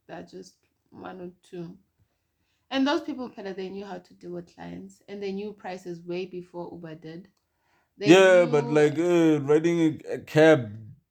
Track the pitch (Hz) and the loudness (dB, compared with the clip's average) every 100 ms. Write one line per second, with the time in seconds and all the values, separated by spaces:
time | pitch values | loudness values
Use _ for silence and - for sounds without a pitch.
0 | - 165 180 180 180 _ _ _ _ - | -18 -18 -16 -20 -20 _ _ _ _ -20
1 | 180 185 180 _ _ 180 170 196 _ _ | -18 -16 -18 _ _ -16 -14 -18 _ _
2 | _ _ _ _ _ _ - 269 269 320 | _ _ _ _ _ _ -8 -2 0 -2
3 | 311 254 240 - 196 190 185 196 202 180 | -6 -12 -12 -12 -14 -10 -12 -12 -14 -16
4 | 175 190 175 175 175 - 175 175 196 _ | _ _ -14 -14 -16 -18 -16 -16 -18 _
5 | - 202 202 196 208 208 190 180 185 170 | -18 -12 -8 -8 -10 -12 -14 -14 -12 -14
6 | 175 175 185 180 175 175 170 170 165 156 | -10 -10 -10 -14 -16 -14 -14 -16 -18 -16
7 | 160 165 - _ _ _ _ _ _ - | -16 -18 -20 _ _ _ _ _ _ -2
8 | 139 185 190 180 170 147 139 151 151 143 | 6 8 10 6 4 0 2 2 2 2
9 | 175 175 160 151 135 151 170 170 160 135 | 0 4 4 2 2 2 2 2 0 -2
10 | - 127 - 151 160 151 110 107 107 - | -10 -12 -2 4 6 6 2 -14 -20 -20
11 | _ | _